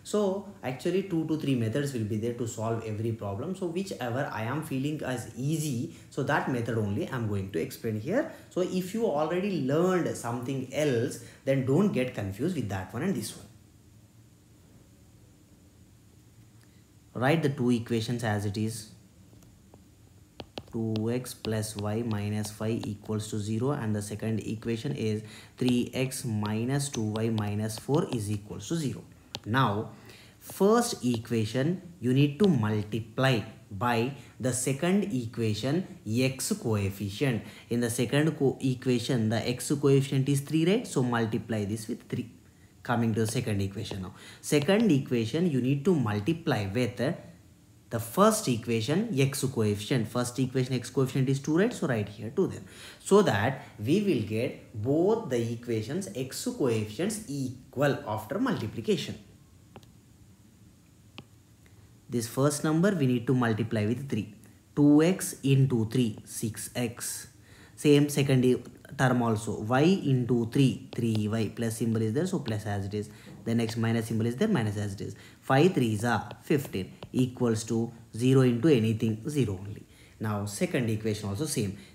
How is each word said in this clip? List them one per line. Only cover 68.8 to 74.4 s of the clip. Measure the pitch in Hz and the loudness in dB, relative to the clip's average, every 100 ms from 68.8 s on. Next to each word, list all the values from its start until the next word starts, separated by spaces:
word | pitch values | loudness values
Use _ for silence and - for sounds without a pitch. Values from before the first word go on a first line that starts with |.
| - 139 | -10 0
term | 131 127 | 2 4
also. | 117 107 104 - | 2 0 -2 -6
Y | 107 127 | 0 4
into | 160 190 143 131 120 120 113 | 6 4 2 2 2 0 2
three, | 143 135 95 - | 4 4 2 -6
three | - 113 110 104 | -2 0 0 0
Y, | 113 107 | 0 -2
plus | - 117 110 | -2 -4 -2
symbol | 117 113 | 0 0
is | 110 | 0
there, | 123 185 | 0 0
so | 190 | -2
plus | 139 107 110 | -4 -4 -4
as | 101 95 | -4 -4
it | |
is. | 104 101 - - - | -6 -6 -10 -20 -10
The | - | -2
next | 117 113 113 | 0 0 0
minus | 113 117 110 | 0 0 0
symbol | 113 117 | 0 0
is | |
there, | 127 | 0